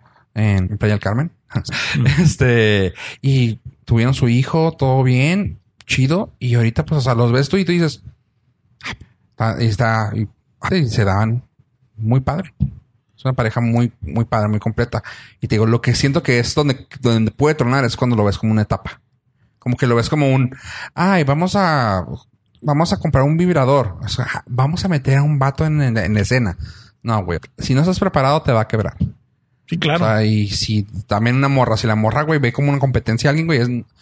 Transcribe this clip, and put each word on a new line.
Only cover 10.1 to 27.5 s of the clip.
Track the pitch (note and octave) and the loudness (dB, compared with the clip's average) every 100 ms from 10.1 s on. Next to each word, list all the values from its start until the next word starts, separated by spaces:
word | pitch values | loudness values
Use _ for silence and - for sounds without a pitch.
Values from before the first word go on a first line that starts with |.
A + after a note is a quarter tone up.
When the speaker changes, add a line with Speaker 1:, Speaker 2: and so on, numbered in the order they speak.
| G2+ | -4
Speaker 1:
y, | G#2+ _ _ _ | -6 _ _ _
ah, | - F#3 | -2 0
y | B2+ | 0
se | G#2+ G2 | 0 2
dan | G2 A2 A#2+ - _ _ _ _ - | 2 0 -2 -6 _ _ _ _ -6
muy | A2 C3 | 0 0
padre". | C3 D#3 F#3+ - - - _ _ _ _ | 0 -6 -6 -4 -6 -6 _ _ _ _
Es | C3 | -4
una | |
pareja | B2+ A2 B2 | -2 -2 0
muy, | A#2 A#2 A#2+ - | 0 2 0 -4
muy | - F#2 A2+ | -6 -4 -2
padre, | A#2 G#2+ | 0 0
muy | G#2 | -2
completa. | A#2 G#2+ A#2+ A2+ - - - - | -4 -4 -4 -4 -10 -20 -20 -10
Y | A2+ | -2
te | G#2+ | 0
digo, | A2+ | 2
lo | A#2+ | 2
que | - A#2 | 0 0
siento | C#3 D3+ | 0 0
que | - A#2+ | 0 0
es | A#2 - | 0 0
donde, | D3 B2+ - - | 0 -2 -8 -4
donde | B2 A2+ A2 | 0 2 0
puede | - D3 D3+ | 0 0 2
tronar | A#2+ C3+ A#2+ | 0 0 0
es | - | 0
cuando | B2 A2+ | 0 2
lo | G#2 | 0
ves | - | 0
como | A2 | 0
una | G#2+ | 0
etapa. | G#2 F#2+ - - _ _ _ _ _ _ | 0 -4 -6 -16 _ _ _ _ _ _
Como | B2+ B2 | -6 -2
que | B2+ | 2
lo | A#2 | 2
ves | A2+ | 0
como | D3+ C#3 | 0 2
un, | C3 B2+ C3 - - - | 2 0 -4 -16 -16 -12
"Ay, | - F3+ F#3+ | -2 2 2
vamos | C#3 C#3+ F3+ G3+ | 2 0 0 0
a, | F#3 D3+ A2+ F#2+ C#2+ - _ _ _ _ | 0 2 2 0 -2 -10 _ _ _ _
vamos | D3+ C#3+ E3+ | -2 0 0
a | G3 | 0
comprar | E3+ C3+ | 0 2
un | C#3 D#3+ | 2 2
vibrador. | F3+ D#3+ C3 C#3+ G#2+ - | 2 2 4 2 0 -6
O | - | -8
sea, | - B2 - - | -6 -6 -8 -6
vamos | B2 C#3 F3 | -2 0 0
a | G3 | -2
meter | D#3 C3+ C3+ | -2 0 2
a | |
un | D3 D3 | 2 2
vato | C3+ - D#3 | 0 0 -2
en, | D3+ | 0
en, | A#2 A2+ | 0 0
en | F2+ G#2 | 0 0
escena". | G2+ B2+ G#2+ - - - - _ | 2 0 0 -4 -12 -14 -20 _
No, | A#2 A2 | -4 -2
güey. | F2+ E2 - | -2 -6 -8